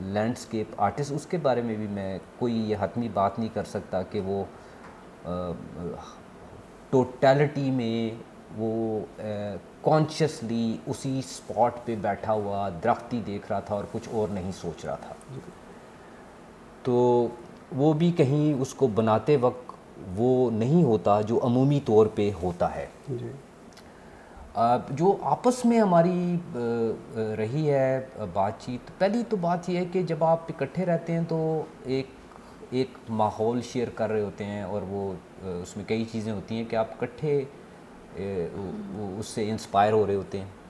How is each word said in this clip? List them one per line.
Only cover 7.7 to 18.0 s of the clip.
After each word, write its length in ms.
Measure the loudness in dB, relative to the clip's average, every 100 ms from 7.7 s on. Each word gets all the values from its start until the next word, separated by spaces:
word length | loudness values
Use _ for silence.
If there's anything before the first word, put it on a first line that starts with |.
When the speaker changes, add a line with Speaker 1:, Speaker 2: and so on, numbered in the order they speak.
Speaker 1:
में 460 | 0 0 0 -2 -6 -14 -20 -14 -6
वो, 440 | -4 -2 -2 -2 -6 -8
अ, 380 | -8 -6 -6 -8 -14 -2
consciously 960 | 4 4 4 0 -2 -2 -4 0 0 -2 -6
उसी 340 | -6 -4 -4
spot 520 | -6 -12 -4 2 2
पे 220 | 0 -6 -4
बैठा 380 | -2 -2 0
हुआ 360 | 0 -2 -2 -4
दरख्त 440 | -2 0 0 -2
ही 80 | -6
देख 300 | -6 -8 -4
रहा 100 | -6
था 140 | -4 -6
और 100 | -4
कुछ 240 | -8 -4
और 200 | -2 -2
नहीं 220 | -2 -6
सोच 340 | -6 -8 -8 -8
रहा 100 | -8
था। 200 | -10 -16 -16
Speaker 2:
जी। 80 | -16 -16 -18 -20 -20 -20 -20 -20 -20 -20 -20 -20 -20 -20 -8 0
Speaker 1:
तो 460 | 4 6 6 2 -2 -16 -18 -8
वो 200 | 2 4
भी 180 | 4